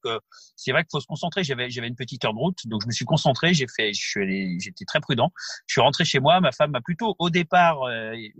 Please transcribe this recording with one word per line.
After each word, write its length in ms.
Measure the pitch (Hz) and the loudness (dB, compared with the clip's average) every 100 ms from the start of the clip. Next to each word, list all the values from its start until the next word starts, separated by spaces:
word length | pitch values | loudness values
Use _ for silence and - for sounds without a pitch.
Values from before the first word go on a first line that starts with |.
| 120 | -4
euh, 140 | 113 - - - - | -6 -6 -20 -20 -8
c'est 160 | - | -2
vrai 120 | 139 | 0
qu'il 80 | 170 | 0
faut 100 | 151 | -6
se 60 | - | -6
concentrer. 360 | 160 175 196 | -6 -4 -2
J'avais, 260 | 147 123 123 | -2 -4 -4
j'avais 200 | 120 117 | -6 -8
une 60 | 120 | -8
petite 280 | 123 127 | -10 -4
heure 100 | 117 | -4
de 60 | 107 | 0
route, 200 | 175 185 120 | -2 -4 -6
donc 160 | 110 | -6
je 60 | 117 | -4
me 60 | |
suis 120 | 110 120 | -6 0
concentré. 480 | 156 151 131 165 | 2 2 2 4
J'ai 140 | 175 123 | 2 2
fait, 260 | - 107 | -2 -2
je 60 | 101 | -2
suis 220 | - 104 | -4 -2
allé, 360 | 98 95 95 87 | 0 0 -2 -4
j'étais 240 | 95 - - | -8 -12 -4
très 160 | 151 | -4
prudent. 320 | - 127 240 - - - - | 0 0 0 -2 -12 -14 -2
Je 60 | |
suis 80 | - | 4
rentré 240 | 123 139 170 | 4 4 2
chez 160 | 139 | 2
moi. 180 | 143 180 | 4 6
Ma 140 | 151 | 4
femme 180 | - 151 | 2 0
m'a 100 | 127 | 0
plutôt, 340 | 151 170 226 - | -4 -2 -2 0
au 100 | 175 | 0
départ, 540 | 170 165 180 170 147 | 0 2 6 6 4
euh, 300 | 127 113 110 113 107 | -2 -4 -6 -8 -12